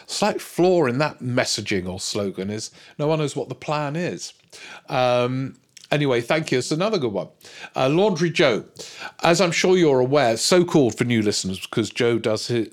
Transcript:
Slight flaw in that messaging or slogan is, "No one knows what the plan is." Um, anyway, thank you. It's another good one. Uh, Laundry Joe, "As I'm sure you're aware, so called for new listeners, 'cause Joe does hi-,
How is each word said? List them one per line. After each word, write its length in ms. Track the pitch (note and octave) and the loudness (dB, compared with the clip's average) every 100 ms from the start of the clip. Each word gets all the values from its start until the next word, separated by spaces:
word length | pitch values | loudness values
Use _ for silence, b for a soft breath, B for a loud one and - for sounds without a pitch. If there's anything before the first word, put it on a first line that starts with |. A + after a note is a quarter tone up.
| B | B
Slight 340 | - G#3 - | -2 -2 -2
flaw 460 | - - F#3 F3 B2+ | -6 0 4 4 2
in 100 | B2+ | 0
that 200 | D3+ - | -2 -4
messaging 680 | B2 B2 A#2+ - G#2 G2 F2+ | -4 -2 -2 -2 -2 -4 -4
or 140 | - | -8
slogan 480 | - G#2+ G2 F2 G2 | -6 -4 -4 -4 -6
is, 220 | G#2+ - B B B | -8 -10 B B B
"No 100 | D3+ | -2
one 100 | D#3 | 0
knows 180 | C#3+ C#3 | -2 -4
what 140 | - | -8
the 40 | |
plan 400 | C3 - D3+ C#3+ | -8 -6 -4 -4
is." 380 | D#3+ D#3+ F2 - - _ B B B B | -4 -6 -6 -12 -18 _ B B B B
Um, 680 | C3 B2 B2 B2 C3 C3+ - _ - - | 0 2 2 0 -2 -6 -10 _ -14 -4
anyway, 300 | D3 C#3+ A#2+ | 0 2 0
thank 300 | A#2 D#3+ D#3 | 0 -2 0
you. 80 | B2+ | -2
It's 140 | - | 0
another 260 | D#3 G#3 G3+ | -2 0 0
good 140 | A#2+ | -2
one. 160 | G2 D#2+ _ B B B - | -4 -6 _ B B B -2
Uh, 120 | C3+ | 0
Laundry 420 | E3 G#3+ D#3 E3+ | 2 2 2 -2
Joe, 340 | - C#3+ G2 - - B B B B | 2 2 2 -4 -16 B B B B
"As 180 | D#3+ E3+ | 2 4
I'm 120 | F3 | 2
sure 240 | - F#3 F#3+ | 2 4 4
you're 220 | D#3 B2+ | 4 4
aware, 360 | B2+ D3 A#2+ A2+ | 4 4 4 2
so 280 | - F3+ | 4 4
called 340 | F3 D#3+ A#2 - | 4 4 4 2
for 60 | |
new 180 | A#2+ A#2 | 0 2
listeners, 420 | G#2 - F#2+ F#2 - | 2 0 -4 -8 -6
'cause 240 | A#2+ G#2 | -4 -4
Joe 280 | - A#2+ A#2 | 0 0 0
does 300 | A#2 G#2+ - | 0 -2 -2
hi-, 180 | A#2 G#2 | -4 -4